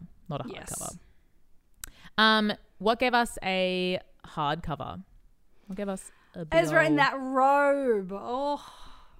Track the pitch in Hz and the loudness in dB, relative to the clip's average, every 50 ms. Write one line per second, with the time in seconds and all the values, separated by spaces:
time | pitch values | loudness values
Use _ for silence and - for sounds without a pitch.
0 | 170 175 - - - - 147 139 - - - - - - - - - - - 180 | -16 -18 -20 -20 -14 -10 -10 -8 -8 -10 -12 -12 -12 -12 -12 -10 -10 -12 -12 -14
1 | - - - - _ _ _ _ - _ - - _ _ - _ - - - - | -20 -20 -20 -20 _ _ _ _ -20 _ -20 -20 _ _ -20 _ -18 -18 -18 -20
2 | - - - - 214 220 220 214 214 208 202 - - _ _ - 185 214 240 233 | -20 -6 0 2 4 4 4 4 2 0 -2 -6 -10 _ _ -2 0 0 0 2
3 | 254 254 240 240 240 226 - - - 190 190 185 185 185 185 185 180 180 180 - | 2 2 2 2 0 0 -4 -6 -6 -4 -2 0 0 0 0 -2 -2 -2 -2 -4
4 | - - - _ - - - - 151 143 151 165 - 170 147 139 131 - - - | -6 -12 -20 _ -20 -12 -6 -4 -2 -2 -2 -2 -4 -6 -6 -6 -6 -10 -10 -12
5 | 190 - - - - - - _ _ _ _ - - - 190 196 202 196 190 190 | -14 -18 -20 -20 -20 -20 -20 _ _ _ _ -20 -16 -12 -10 -8 -6 -6 -6 -8
6 | - - - _ _ _ - 175 170 156 320 330 339 311 320 320 320 320 302 294 | -10 -16 -20 _ _ _ -12 -12 -8 2 2 4 4 4 4 4 4 4 4 4
7 | 277 262 226 269 262 262 262 262 262 269 285 285 285 285 277 277 277 254 226 202 | 4 2 2 -2 -4 -2 2 4 4 6 6 6 6 4 2 2 2 2 0 0
8 | 190 180 196 196 208 - 240 262 285 285 294 285 - - - - - - - - | 0 -4 -8 -8 -6 -6 -4 -4 -2 -2 -4 -4 -8 -12 -18 -18 -18 -18 -18 -20
9 | - - - | -20 -20 -20